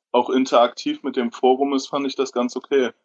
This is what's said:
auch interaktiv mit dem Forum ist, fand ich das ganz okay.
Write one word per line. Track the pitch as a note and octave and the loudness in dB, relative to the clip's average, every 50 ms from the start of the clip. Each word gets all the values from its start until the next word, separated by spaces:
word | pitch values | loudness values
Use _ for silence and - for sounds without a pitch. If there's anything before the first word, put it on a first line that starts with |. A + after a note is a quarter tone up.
| _ _ | _ _
auch | - A#2+ B2 - | 0 0 0 2
interaktiv | B2+ C3 C3 C3 D3 A#2+ A#2+ A#2+ - - - D3 D3+ - | 0 0 0 4 4 4 4 4 0 -6 -8 -8 -8 -6
mit | - C3+ A#2+ | -8 -6 -4
dem | C3 A#2+ A#2 | -4 -4 -4
Forum | - - - B2+ C3 B2+ C#3+ C#3 C#3+ | -4 0 2 2 4 4 0 -2 -2
ist, | C3+ C3+ - | -4 -4 -4
fand | - C#3+ C#3 | -6 -4 -4
ich | C3+ - | -4 -4
das | - C3 - | -4 -4 -4
ganz | - B2 B2 B2 - | -2 -4 -4 -4 -6
okay. | B2+ - _ C#3+ C#3 B2+ A2+ - _ | -10 -6 _ 0 0 0 0 -4 _